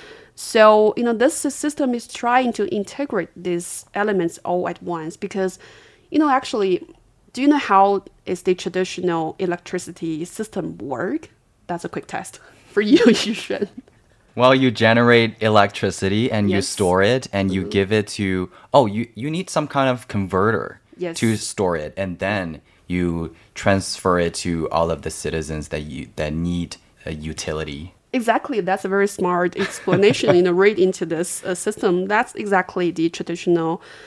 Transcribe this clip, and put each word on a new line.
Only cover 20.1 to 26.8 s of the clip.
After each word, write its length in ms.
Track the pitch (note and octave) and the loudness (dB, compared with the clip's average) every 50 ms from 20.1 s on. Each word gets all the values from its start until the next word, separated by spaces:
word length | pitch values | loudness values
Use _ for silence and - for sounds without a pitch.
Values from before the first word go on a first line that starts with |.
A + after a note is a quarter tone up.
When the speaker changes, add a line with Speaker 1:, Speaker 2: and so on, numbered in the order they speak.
| - G#2 G2 F2+ F#2+ F#2 G2 A2 A2+ E2+ A#1 - - - _ _ - | -4 -4 -4 0 0 2 2 2 0 -2 -4 -8 -12 -18 _ _ -12
Speaker 1:
Yes. 200 | - F3+ E3+ E3 - | -10 -10 -8 -6 -2
Speaker 2:
to 160 | A#2 A2+ G#2+ | 0 0 0
store 400 | G#2 - - - - G2+ F2+ F2 | -2 -4 -8 -4 -2 -2 -2 0
it, 160 | D#2 D2+ D#2 - | -2 -4 -8 -6
and 220 | - G2 F#2+ F2 D#2 | -6 -6 -6 -6 -6
then 420 | F#2+ F#2+ G#2+ G2+ F#2 E2 D#2 D2 _ _ _ _ _ | -4 -4 -2 -4 -4 -8 -10 -14 _ _ _ _ _
you 480 | _ F2 F2+ F2 F2 E2+ E2+ E2 E2 - - _ _ _ | _ -2 -2 0 -2 -2 -4 -6 -8 -12 -16 _ _ _
transfer 640 | - - G#2 G2 G2 F#2 - - - - F#2+ F2+ F2 | -2 2 2 2 2 0 -4 -10 -2 0 0 2 2
it 140 | E2+ E2+ - - - | 0 -2 -4 -4 -4
to 240 | F2+ E2+ E2 D#2 - | -4 -2 -2 -4 -2
all 220 | - D#2+ E2+ E2+ | 0 0 0 0
of 100 | E2 D2 | -2 -4
the 80 | C#2+ D#2+ | -6 -10
citizens 600 | - - - D#2 D#2 D#2+ D#2 D2 D#2+ D#2 D2 - | -10 -8 -8 -6 -4 -4 -6 -6 -8 -8 -8 -8
that 120 | D2+ D#2 | -8 -8
you, 280 | D2+ D2+ C#2+ D2 C2+ A#1 - | -8 -8 -10 -12 -12 -12 -8
that 160 | - D2+ D2+ | -6 -6 -4
need 460 | D#2 D#2+ E2+ F2 F2 F2 E2+ - - - | -4 -4 -2 -2 -2 -4 -4 -6 -10 -18